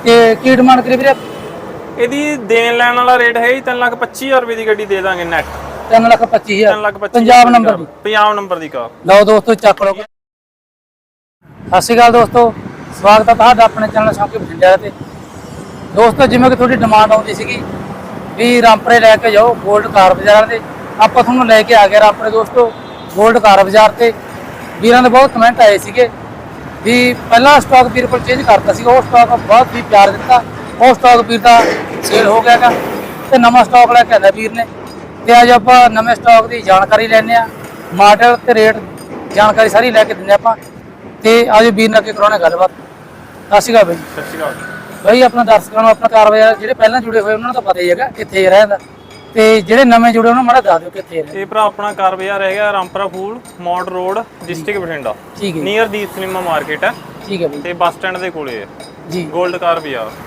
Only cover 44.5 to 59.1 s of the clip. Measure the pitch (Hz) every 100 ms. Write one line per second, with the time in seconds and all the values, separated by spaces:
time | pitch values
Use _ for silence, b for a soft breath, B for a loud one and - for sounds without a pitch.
44.5 | - - - - - 190 240 254 240 226
45.5 | 214 - 214 226 214 226 220 214 214 220
46.5 | 214 214 - 214 247 226 220 202 214 240
47.5 | 254 208 180 175 175 262 - 208 196 185
48.5 | 190 208 202 - - - - - 226 220
49.5 | 220 175 226 262 233 233 226 226 240 247
50.5 | 247 240 165 175 196 185 165 151 190 196
51.5 | 214 214 208 208 208 190 185 190 202 190
52.5 | 196 208 202 180 190 196 180 196 240 -
53.5 | - 180 175 180 185 185 202 226 - 165
54.5 | 165 156 202 175 156 123 104 - - 202
55.5 | 160 185 208 226 208 196 190 190 190 180
56.5 | 156 143 151 190 - - - - 196 165
57.5 | 143 156 175 180 185 190 185 185 165 143
58.5 | 113 101 - - - -